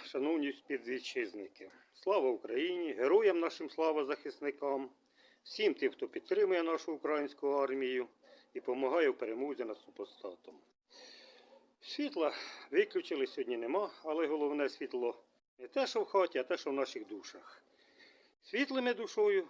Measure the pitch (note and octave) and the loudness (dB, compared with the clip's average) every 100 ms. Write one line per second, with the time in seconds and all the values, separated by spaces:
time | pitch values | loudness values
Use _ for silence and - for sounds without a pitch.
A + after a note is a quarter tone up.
0 | - C#3 C#3+ E3 C#3+ C3 - C3+ A#2 B2+ | -6 -2 0 0 0 -4 -6 -6 -4 -6
1 | - C3 G#2+ G#2 F#2+ - F#2+ - _ _ | -4 -4 -4 -6 -14 -14 -20 -20 _ _
2 | - G3+ C3 A#2 G#2+ A#2+ E3+ F3+ E3 G#2 | 0 2 2 0 -2 -2 -2 -2 -4 0
3 | B2+ G3 G#3+ E3+ E3 - D#3 - D#3+ D3+ | 4 6 6 4 0 -4 -8 -2 0 2
4 | C#3 C#3+ D3 - C#3+ C#3+ C#3+ C#3 C3 _ | 0 -4 -6 -6 -6 -4 -2 -2 -4 _
5 | _ _ _ _ - - G#3+ - C3+ - | _ _ _ _ -12 0 2 4 0 0
6 | - - - F#3+ G3 F3+ E3 D#3+ - D3+ | -8 -6 0 4 4 4 2 0 -2 -4
7 | D3 D3+ C#3+ - C#3 C#3+ C3+ C3+ C3 B2+ | 0 0 -2 -2 0 2 2 0 0 0
8 | A#2+ _ - - _ - - B2 C3+ D#3+ | -4 _ -20 -20 _ -8 -2 0 2 4
9 | D3+ - A2+ A2+ C#3 B2+ A2+ G#2+ - - | 4 2 -2 -4 -4 -4 -6 -8 -12 -12
10 | G2+ - G2 F2 - - _ _ _ - | -12 -12 -14 -14 -18 -20 _ _ _ -20
11 | - - - - - - _ _ - - | -20 -20 -20 -20 -20 -20 _ _ -10 -4
12 | D4 F3+ D3+ - - - - D#3 G#3 F#3 | -2 0 0 0 -10 -14 -2 2 4 2
13 | - D#3 C3 - F#3+ A#2+ A#2 F3+ G3+ - | -2 0 -2 -2 -4 -2 0 0 -2 -6
14 | D#3+ D#3 D#3 D3+ D3 D3 C#3 - C3+ B2 | -4 0 2 2 0 0 -2 -2 -6 -2
15 | A#2+ - - _ _ - B2+ C#4 B3+ A3+ | -2 -4 -12 _ _ -18 -8 -2 0 0
16 | G3+ G3 F3 C#3 B2 F3 D3+ C#3 C3 B2 | 2 4 4 2 -2 -2 -2 -2 -2 -4
17 | G2+ G#2 - F#2+ - - _ _ _ _ | -10 -12 -12 -18 -20 -20 _ _ _ _
18 | - _ _ _ - A3 C#4 C4 B3 A#3+ | -20 _ _ _ -6 -2 0 0 0 0
19 | A3 - G#3+ G3 D#3+ | -2 2 4 4 0